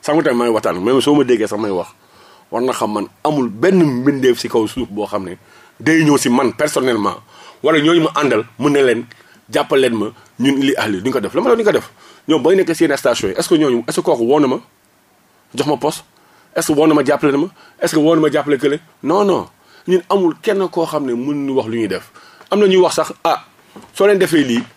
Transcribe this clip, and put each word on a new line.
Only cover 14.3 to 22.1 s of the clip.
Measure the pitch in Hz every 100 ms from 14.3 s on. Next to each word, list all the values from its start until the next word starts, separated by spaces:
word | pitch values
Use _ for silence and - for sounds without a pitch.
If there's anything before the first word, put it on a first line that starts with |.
| 151
na | 139
ma, | 135 - _ _ _ _ _ _ _ _
jox | - 143
ma | 139
poste, | 143 - - _ _ _ _ -
est-ce | 165
que | 147
woo | 160
na |
ma, | 151
jàppale | 131 143 151
na | 139
ma, | 175 _ - _
est-ce | 170
que | 165
woo | 151 165
na |
ma, | 151
jàppale | 131 143 139
kële? | 143 143 _ _
Non, | 127 180 202
non, | 156 87 _ _ - -
ñun | 180 -
amul | 202 180 156
kenn | - 196 185
koo | 180 165
xam | 151 135
ne |
mën | 120 131 147 139
nu | 131
wax | 110
lu | 117
ñuy | 107
def. | 92 -